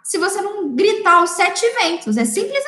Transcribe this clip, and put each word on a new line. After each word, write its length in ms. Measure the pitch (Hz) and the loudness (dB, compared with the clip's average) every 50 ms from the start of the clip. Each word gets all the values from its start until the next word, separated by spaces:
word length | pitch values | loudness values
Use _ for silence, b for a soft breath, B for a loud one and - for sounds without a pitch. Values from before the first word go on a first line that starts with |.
| - | -10
se 140 | - - 330 | -6 -4 -2
você 240 | 349 392 392 415 | -2 -2 -2 -2
não 320 | 381 403 415 415 359 285 247 | -4 -4 -4 -4 -6 -4 0
gritar 500 | 254 392 427 427 415 415 359 349 349 349 | 2 2 2 2 2 4 4 4 4 4
os 60 | 349 | 2
sete 340 | - - 359 392 392 - 466 466 466 494 | 2 0 0 0 0 0 0 0 0 0
ventos. 380 | 370 330 339 339 - 220 208 240 | -2 -2 -2 -4 -2 -2 0 0
É 80 | 220 | 0
simples 400 | - - 381 440 - 554 554 571 | 0 0 -2 -2 -2 -2 -4 -4